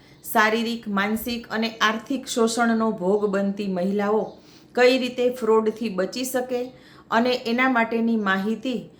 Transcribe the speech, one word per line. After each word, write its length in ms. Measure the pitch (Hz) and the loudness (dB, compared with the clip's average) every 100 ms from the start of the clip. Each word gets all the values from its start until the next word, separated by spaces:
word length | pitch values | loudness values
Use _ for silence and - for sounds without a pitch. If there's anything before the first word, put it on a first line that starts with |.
| - - - | -20 -20 -2
શારીરિક, 560 | 226 214 226 226 233 226 | 2 4 2 0 -4 -4
માનસિક 600 | 196 202 220 247 233 - | -2 0 -2 -4 -8 -6
અને 300 | 214 220 - | -4 -4 0
આર્થિક 460 | 208 220 - 262 - | 0 0 -4 -6 -4
શોષણનો 640 | - 226 233 233 226 226 | 0 0 2 2 2 0
ભોગ 340 | 214 180 208 208 | 0 0 0 0
બનતી 420 | 196 196 196 202 | 0 -2 -2 -4
મહિલાઓ 680 | 185 202 202 202 214 190 - - - - - | -2 -2 0 0 0 -2 -8 -20 -20 -8 4
કઈ 220 | 247 262 | 6 6
રીતે 320 | 247 247 247 | 2 0 0
ફ્રોડથી 600 | 247 214 220 220 220 226 | 0 2 4 2 -2 -4
બચી 340 | 185 185 247 | -2 -4 -4
શકે 500 | 254 262 247 247 254 - - - - | -4 -4 -4 -4 -6 -12 -20 -20 -4
અને 200 | 220 247 | 0 2
એના 380 | 240 220 233 262 | 0 0 2 2
માટેની 480 | 247 226 233 226 226 | 2 0 0 0 0
માહિતી 720 | 202 190 196 220 262 233 160 - | 0 0 0 -4 -4 -6 -8 -18